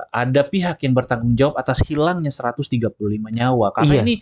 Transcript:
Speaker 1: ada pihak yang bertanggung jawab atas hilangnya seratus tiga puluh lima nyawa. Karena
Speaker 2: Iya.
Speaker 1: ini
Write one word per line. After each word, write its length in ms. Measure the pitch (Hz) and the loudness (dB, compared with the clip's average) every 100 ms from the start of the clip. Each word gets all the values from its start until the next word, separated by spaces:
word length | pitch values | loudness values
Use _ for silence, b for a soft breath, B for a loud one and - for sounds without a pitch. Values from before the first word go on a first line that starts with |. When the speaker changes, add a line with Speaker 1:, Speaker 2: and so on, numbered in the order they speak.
| - | -6
Speaker 1:
ada 320 | 117 127 131 | -4 0 0
pihak 380 | 190 196 175 156 | 0 0 -2 -2
yang 120 | 135 | 0
bertanggung 400 | 127 123 117 120 | 0 0 -2 0
jawab 240 | 120 143 131 | 2 2 0
atas 240 | 135 127 - | -2 0 0
hilangnya 440 | 147 156 175 147 | 0 0 0 -4
seratus 360 | - 120 135 139 | -4 -6 -6 -4
tiga 240 | 120 110 | -2 -2
puluh 280 | - 104 107 | -2 -4 -4
lima 120 | 107 | -4
nyawa. 440 | 113 123 127 101 | 0 2 2 2
Karena 240 | - 147 143 | 2 2 4
Speaker 2:
Iya. 60 | 233 | 2
Speaker 1:
ini 100 | 220 | -2